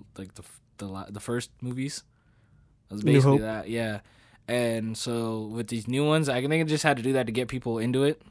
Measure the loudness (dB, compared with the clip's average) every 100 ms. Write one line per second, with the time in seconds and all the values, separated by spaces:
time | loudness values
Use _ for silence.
0 | -14 -14 -14 -14 -20 -20 _ -12 -10 -10
1 | -10 -10 -4 -4 -4 -10 -8 -6 -6 -8
2 | -14 _ _ _ _ _ _ _ -12 -2
3 | 6 6 8 4 2 -6 -4 -4 -2 -4
4 | -10 _ _ _ -4 0 0 0 -2 -4
5 | -4 -2 -2 -4 -6 -6 -4 -4 -2 0
6 | 4 4 2 0 2 2 2 2 4 2
7 | 2 2 2 -2 -2 -4 -4 -2 0 2
8 | 2 0 -6